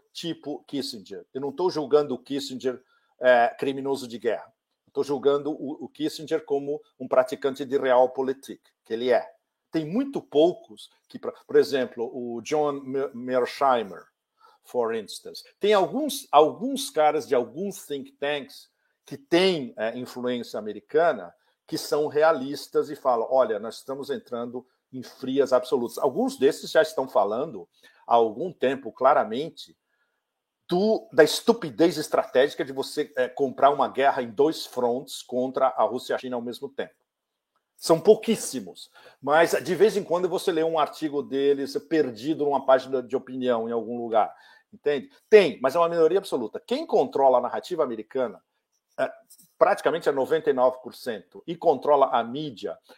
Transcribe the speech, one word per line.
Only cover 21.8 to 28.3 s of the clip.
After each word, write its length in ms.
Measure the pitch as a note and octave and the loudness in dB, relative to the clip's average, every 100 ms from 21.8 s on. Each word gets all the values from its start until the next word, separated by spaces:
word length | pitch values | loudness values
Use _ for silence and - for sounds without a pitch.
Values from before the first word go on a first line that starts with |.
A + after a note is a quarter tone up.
| - D3 D3 | -4 -2 -2
realistas 840 | C#3+ D#3 D3+ C3+ C#3 - D#3 C#3 | 2 4 2 -2 -8 -4 -2 -2
e 60 | D3 | -2
falam, 320 | C3 A#2+ A2+ | -2 0 2
"Olha, 280 | C3 A#2 G#2 | 2 2 0
nós 180 | A2+ - | -6 -12
estamos 320 | - C#3 C#3 | -12 -10 -8
entrando 540 | B2+ - A#2+ A#2+ B2 - _ _ | -8 -8 -10 -8 -10 -14 _ _
em 100 | C3 | -16
frias 500 | A#2+ - C3 C3+ C3 | -16 -12 -4 0 4
absolutas." 460 | B2 - C3 A#2 - | 4 2 -2 -2 -2
Alguns 400 | C#3+ D3 B3+ - | -2 0 -2 2
desses 320 | C3+ - E3+ | 2 2 0
já 140 | E3 | 2
estão 240 | D#3 - C3 | 2 0 -2
falando 600 | A#2+ G2+ A2 D#3+ G#2+ E2+ _ - _ - | 0 0 -2 -6 -10 -16 _ -20 _ 2
há 80 | |
algum 380 | A#2+ A2+ | 4 4